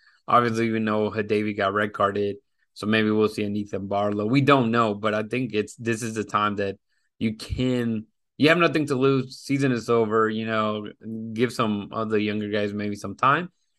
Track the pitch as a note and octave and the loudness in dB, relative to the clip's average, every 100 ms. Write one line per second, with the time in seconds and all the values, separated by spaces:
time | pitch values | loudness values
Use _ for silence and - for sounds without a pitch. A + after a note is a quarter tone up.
0 | _ _ - A#2 A#2+ A2+ A#2 A2 A2 G#2+ | _ _ 0 2 2 0 0 0 0 0
1 | G#2 G#2+ G#2 G#2 G#2+ G#2 G2 G2+ G#2+ - | 0 -2 -2 0 0 0 0 0 -2 0
2 | C#3+ G2+ G2+ G#2 _ _ _ - G#2 A2 | 0 2 -2 -4 _ _ _ -8 0 2
3 | G#2+ G#2+ G#2+ G#2+ G#2 G#2 G2+ G2+ G2 G2+ | 4 4 2 0 -4 -4 -6 -8 -4 -2
4 | G#2 G#2 G#2+ C#3 C3+ C#3+ A2+ A#2 A2+ G#2 | 0 0 0 2 6 4 4 2 2 0
5 | G#2+ G#2+ G#2+ B2 B2 G#2+ G#2 - A#2 A2 | -2 -2 -2 -4 -2 -2 -4 -4 -4 -2
6 | A#2 A2 G2+ G#2+ G#2 G2+ G2 G2 _ _ | -4 -6 -2 0 0 0 -4 -6 _ _
7 | _ _ A2+ A2 - - B2+ B2 A#2 A2 | _ _ -4 -4 -8 -4 -2 0 -2 -4
8 | G#2+ _ _ - C#3+ E3+ E3 D#3 D3 C3 | -8 _ _ 2 4 6 4 2 0 2
9 | C3+ C3+ C3+ - - C#3 C#3 A#2+ A#2+ A#2 | 2 2 0 -10 -4 0 2 0 0 2
10 | G#2+ A2+ A2 A2 A2+ A2 G#2+ G#2+ G#2 - | 2 2 2 0 -2 -2 -2 -4 -8 -14
11 | A2 A2+ A2+ A2 A#2+ A2+ A2+ G2+ F#2+ A2+ | -12 -10 -8 -2 -2 0 0 0 -4 -6
12 | A2 G#2+ G#2 G#2+ G#2 G#2 G#2 G#2 G#2 G2+ | -2 0 0 -2 -2 -2 -2 -2 -6 -6
13 | G2+ G2+ B2+ D3+ F3+ - _ | -10 0 2 2 0 -12 _